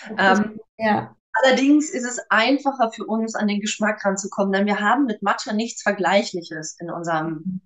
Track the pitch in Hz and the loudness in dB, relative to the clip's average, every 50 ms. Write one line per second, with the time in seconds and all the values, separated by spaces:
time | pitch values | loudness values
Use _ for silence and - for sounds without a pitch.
0 | - 214 214 - 190 190 190 208 214 220 214 - - _ _ - 220 220 208 - | -14 -8 -2 2 4 4 4 4 2 0 -4 -10 -18 _ _ -2 0 2 2 2
1 | - - - _ _ _ - - - 262 - 254 269 285 294 302 294 - 381 254 | 0 -6 -14 _ _ _ 0 4 4 4 6 6 6 6 6 6 4 2 -4 -6
2 | 233 247 240 - - - 196 214 226 254 285 269 - 277 269 262 233 226 - 220 | -6 -6 -6 -8 -4 0 2 2 4 4 2 2 0 -2 0 0 -2 -2 -2 -6
3 | 190 - 220 226 220 220 - - 208 208 208 202 208 214 - - 214 208 214 - | -6 -4 -2 -2 -2 -4 -2 -2 0 0 0 -2 -2 -4 -4 -2 -2 -2 -2 -2
4 | - 202 196 196 - 196 - - 196 196 196 196 202 208 202 202 208 208 240 277 | -2 -2 -2 -2 -6 -6 -4 -2 0 0 2 2 2 0 0 0 2 2 2 2
5 | 285 233 208 - 196 202 226 - - - 208 208 233 233 - - - 208 202 196 | 2 0 -2 -2 -2 -2 -2 -2 -4 -4 -2 -2 -2 -4 -6 -4 -2 -2 -2 0
6 | 175 165 190 208 233 - - 180 170 - 160 156 160 - - - 170 165 156 170 | 0 2 4 2 2 0 -6 -10 -10 -8 -10 -10 -10 -12 -12 -12 -10 -10 -8 -6
7 | 170 165 165 160 160 165 160 156 160 185 185 190 - | -4 -2 -2 -2 -2 -4 -6 -6 -6 -8 -8 -8 -4